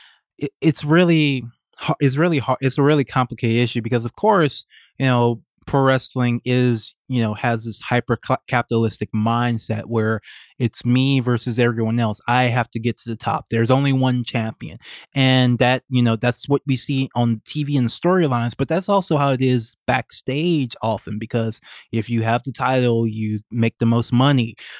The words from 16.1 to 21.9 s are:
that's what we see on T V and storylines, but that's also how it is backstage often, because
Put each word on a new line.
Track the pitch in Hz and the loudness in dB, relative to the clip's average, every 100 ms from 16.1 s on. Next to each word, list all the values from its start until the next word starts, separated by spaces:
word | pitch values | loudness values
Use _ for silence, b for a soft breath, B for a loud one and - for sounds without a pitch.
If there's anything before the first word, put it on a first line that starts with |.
| 113 | 2
that's | 123 - - | 0 -2 -2
what | 143 139 | -2 0
we | 127 | -4
see | - 135 135 | -2 -2 -2
on | 123 117 110 | 0 0 0
T | - 151 | -6 -6
V | 143 139 | -2 0
and | 117 | -2
storylines, | - 175 185 151 120 117 - | -2 0 2 2 0 -2 -4
but | 135 | -2
that's | 214 185 | -2 0
also | 202 - 147 | 0 2 0
how | 139 | 0
it | 127 | 2
is | 131 123 113 - - | 2 0 -2 -10 -2
backstage | 127 - - - 139 175 160 123 - | -2 -2 -10 -6 -4 0 0 -2 -4
often, | 113 101 - 104 | -4 -4 -6 -10
because | 117 120 113 - B B B | -4 -4 -4 -6 B B B